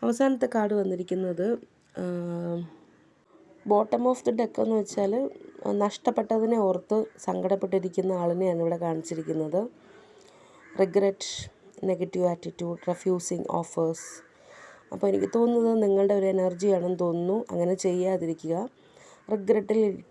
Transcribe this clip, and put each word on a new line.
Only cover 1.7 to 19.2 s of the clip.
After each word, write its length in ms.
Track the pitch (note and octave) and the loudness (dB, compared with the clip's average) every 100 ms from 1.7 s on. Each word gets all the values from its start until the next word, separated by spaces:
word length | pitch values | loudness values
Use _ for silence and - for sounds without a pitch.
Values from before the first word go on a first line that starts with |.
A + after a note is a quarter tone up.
| _ _ - | _ _ -8
ആ, 60 | F3+ F3 F3 E3+ E3+ E3+ E3 - - _ _ _ _ - - - - | -6 -4 -6 -6 -4 -6 -6 -14 -20 _ _ _ _ -20 -20 -8 2
bottom 360 | G#3 G#3+ A#3 | 2 2 2
of 140 | B3 B3+ - | 2 0 0
the 60 | A#3 | 0
deck 200 | A3+ - | 0 0
എന്ന് 140 | A3 A3 | 0 0
വെച്ചാൽ 540 | G#3 - G3 A3+ C#4 - - - - | 0 -2 0 0 -2 -6 -18 -8 -2
നഷ്ടപ്പെട്ടതിനെ 920 | G3+ G3+ - - A3 G#3+ A3+ A3 A#3 | 0 0 0 -2 0 0 0 2 2
ഓർത്ത് 480 | G3 F3+ - G#3+ A3 - | 2 0 0 -2 -2 -6
സങ്കടപ്പെട്ടിരിക്കുന്ന 920 | - F#3 F#3 G3 F#3+ F#3+ F#3 F3+ F#3 | -6 -2 0 0 0 0 0 0 0
ആളിനെയാണ് 460 | F#3 E3+ F3 F#3+ E3+ | 0 0 2 2 2
ഇവിടെ 180 | E3+ E3+ | 0 0
കാണിച്ചിരിക്കുന്നത്. 920 | E3 D#3+ D#3+ E3 D#3+ D#3+ D#3 F3 A#3+ - - - - - - - - - - - | 0 -2 -4 -6 -4 -2 0 -2 -2 -8 -20 -20 -20 -20 -20 -20 -20 -20 -8 0
റിഗ്രറ്റ്, 720 | F#3+ F#3+ G3 G3 - - - - - - | 2 4 2 0 -6 -10 -14 -18 -20 -6
നെഗറ്റീവ് 420 | F#3 F3 F3+ F#3 F3+ | -4 -2 -2 0 0
ആറ്റിറ്റ്യൂഡ്, 540 | E3+ E3+ - E3+ E3+ - | 0 -8 -8 -6 -6 -6
റിഫ്യൂസിങ് 560 | F3 F#3+ F3+ - F3 - | -4 0 -2 -2 -6 -2
ഓഫേഴ്സ്. 800 | E3+ E3+ - E3 E3 - - - _ - - - - - | -4 -4 -2 -2 -2 -10 -16 -20 _ -20 -20 -20 -20 -14
അപ്പോൾ 160 | F#3+ G3+ | -4 0
എനിക്ക് 220 | G3 G3 A3+ | 0 0 2
തോന്നുന്നത് 480 | A#3 A#3 A3+ A3+ | 2 4 2 4
നിങ്ങളുടെ 300 | G3+ G3 G3+ | 4 4 4
ഒരു 120 | G3+ F#3+ | 2 2
എനർജിയാണെന്ന് 760 | F#3+ F#3 F3 G3+ F#3 F3 F3+ | 2 0 0 2 2 2 0
തോന്നുന്നു. 440 | F3 E3+ F3 G#3+ - | 0 0 0 -2 -2
അങ്ങനെ 220 | F3 F3 | -2 0
ചെയ്യാതിരിക്കുക. 960 | F#3 F#3+ F3+ F#3 F#3 E3 D#3+ D#3+ E3 B3 - _ - - - | 0 0 0 0 0 -2 -4 -4 -4 -4 -12 _ -20 -20 -18